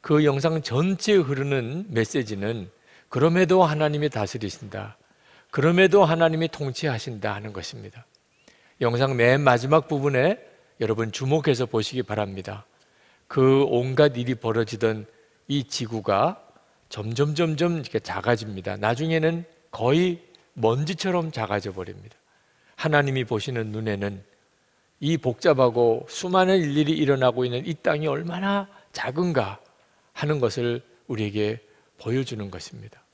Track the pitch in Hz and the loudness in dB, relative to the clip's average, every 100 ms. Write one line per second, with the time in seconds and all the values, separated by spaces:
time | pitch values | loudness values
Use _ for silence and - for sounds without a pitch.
0 | - 151 151 139 160 160 - 123 175 190 | 2 4 4 2 0 -2 -2 -2 0 0
1 | - 202 139 139 139 135 117 156 208 113 | 2 2 2 -2 -2 -2 -2 -8 -4 -2
2 | 110 143 110 101 101 117 92 _ _ - | 0 -2 -4 -4 -4 -6 -10 _ _ -20
3 | _ 131 151 175 180 185 175 151 151 147 | _ 0 2 4 4 4 4 2 0 0
4 | 147 113 101 120 104 - 107 98 101 - | -2 -2 -4 -4 -8 -8 -12 -12 -12 -16
5 | _ _ _ _ _ - 147 175 190 196 | _ _ _ _ _ 0 2 6 6 8
6 | 175 165 165 160 160 - 139 127 156 117 | 6 6 4 4 -2 -4 -8 -4 -4 -4
7 | - 110 107 101 110 101 - 120 101 113 | -6 -6 -6 -6 -8 -10 -12 -14 -16 -20
8 | - _ _ _ _ _ _ _ 120 120 | -20 _ _ _ _ _ _ _ 0 2
9 | 135 127 117 135 143 123 131 156 - 147 | 0 4 4 6 6 4 4 2 2 -2
10 | 139 135 147 208 - _ _ _ 110 110 | 0 2 2 0 -8 _ _ _ -2 0
11 | 113 - 131 156 151 123 123 113 107 127 | -2 -4 0 0 2 0 0 -2 -2 -6
12 | 120 107 101 95 95 101 - _ _ _ | -4 -4 -4 -6 -12 -14 -16 _ _ _
13 | _ _ _ - 131 135 139 120 127 131 | _ _ _ 2 4 4 4 0 0 4
14 | 147 123 123 123 113 110 110 110 113 107 | 4 4 -4 -4 -2 -2 -2 0 0 -2
15 | 104 _ _ _ _ 143 123 - 113 113 | -8 _ _ _ _ -4 -4 -8 -6 -6
16 | 101 98 143 202 - _ _ _ _ - | 0 2 2 -2 -16 _ _ _ _ -10
17 | 107 117 147 147 170 151 175 170 131 - | -8 -2 -2 0 -2 0 -2 -2 -4 -6
18 | - - 98 117 107 98 92 98 104 120 | -6 -6 0 0 -2 -8 -8 -2 -2 0
19 | 160 165 160 170 175 _ _ - 117 156 | 0 0 0 -2 -8 _ _ -2 2 4
20 | 185 170 - _ _ - 113 123 151 185 | 2 -2 -10 _ _ 0 2 2 -2 -4
21 | 190 180 160 135 110 104 101 92 90 95 | -2 -2 -2 -6 -2 -2 -4 -10 -12 -12
22 | 98 _ _ _ _ _ _ - 156 151 | -20 _ _ _ _ _ _ -6 0 2
23 | 139 131 120 110 117 120 110 107 110 101 | 2 -2 -2 -4 -4 -6 -6 -6 -4 -4
24 | 101 98 98 _ _ _ _ _ _ _ | -4 -8 -16 _ _ _ _ _ _ _
25 | 143 165 131 117 180 139 127 117 120 113 | -2 -2 -2 0 2 4 4 4 2 2
26 | - - 185 185 185 190 151 143 147 156 | -4 -10 -2 2 4 4 2 0 0 0
27 | 139 135 127 120 127 120 175 156 - 151 | 2 2 2 2 -2 -4 -6 -4 -2 -2
28 | 151 135 170 175 196 202 196 - _ - | -2 -4 -6 -6 -2 -2 -4 -16 _ -10
29 | - 135 180 139 101 98 _ _ _ _ | -8 -2 -2 0 -2 -8 _ _ _ _
30 | _ - 147 151 120 127 120 120 - _ | _ -6 -4 0 0 0 -2 -4 -8 _
31 | _ 117 107 104 104 117 _ _ _ _ | _ -4 -4 -2 -2 -4 _ _ _ _
32 | - 127 131 110 101 92 - 117 107 - | -6 -4 -4 -8 -10 -12 -14 -16 -20 -20
33 | _ | _